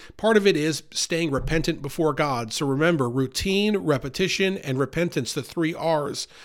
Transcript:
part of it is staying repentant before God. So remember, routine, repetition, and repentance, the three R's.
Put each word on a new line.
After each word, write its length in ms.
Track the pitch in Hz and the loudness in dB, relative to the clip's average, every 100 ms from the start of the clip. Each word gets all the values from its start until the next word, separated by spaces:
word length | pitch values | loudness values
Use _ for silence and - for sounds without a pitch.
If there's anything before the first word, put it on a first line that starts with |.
| - - | -12 -2
part 200 | 220 214 | 4 6
of 100 | 196 | 4
it 100 | 156 | 4
is 280 | 156 147 - | 2 -2 -6
staying 400 | - - 165 165 | -6 -2 0 0
repentant 500 | 131 123 160 156 156 | 0 0 0 0 -2
before 300 | 143 - 156 | -4 0 0
God. 400 | 139 147 123 113 | 2 0 -2 -4
So 140 | - 143 | -4 0
remember, 420 | 135 165 165 120 | 2 4 4 2
routine, 680 | 127 127 - 196 196 208 202 | 0 -2 -2 0 2 2 2
repetition, 800 | 170 135 139 - 185 - 190 190 | 2 0 -2 -2 0 0 0 -2
and 200 | 147 131 | -2 -2
repentance, 540 | 135 165 175 165 120 | -2 -2 -2 -2 -4
the 100 | 151 | -4
three 320 | - - 160 | -6 -2 -2
R's. 540 | 170 165 156 143 - - - | -2 0 0 -2 -6 -10 -16